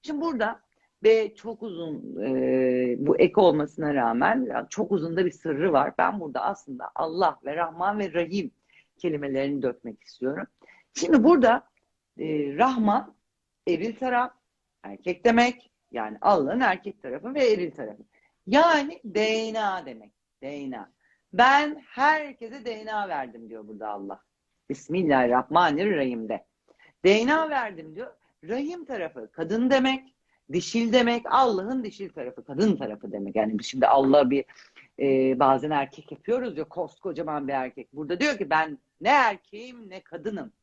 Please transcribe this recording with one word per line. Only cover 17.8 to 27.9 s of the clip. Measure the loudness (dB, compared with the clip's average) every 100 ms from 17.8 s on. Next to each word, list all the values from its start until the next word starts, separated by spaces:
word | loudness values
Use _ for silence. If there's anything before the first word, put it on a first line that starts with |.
| -12 -12 -20 _ _ _ 2
Yani | 4 6 4 0 -10 -4
D | -2 0 0 -2
N | -4
A | -4 -4 -10
demek. | -18 -20 _ _ _
D | -12 -10 -10
N | -10
A. | -14 _ _ _ _
"Ben | 4 6 6 2 -6 -14
herkese | 0 2 2 -4 -14 -16 -12 -10
D | -10 -8
N |
A | -6 -4
verdim." | -6 -8 -14 -16
diyor | -16 -16
burada | -12 -10
Allah. | -8 -10 -14 _ _ _ _ _
Bismillahirrahmanirrahim'de. | -12 -4 -2 2 4 4 2 2 2 2 2 0 0 -2 -4 -8 -8 _ _ _ _ _ _ 4
"D | 4 4
N | 2
A | 0
verdim." | -2 -4 -10 -16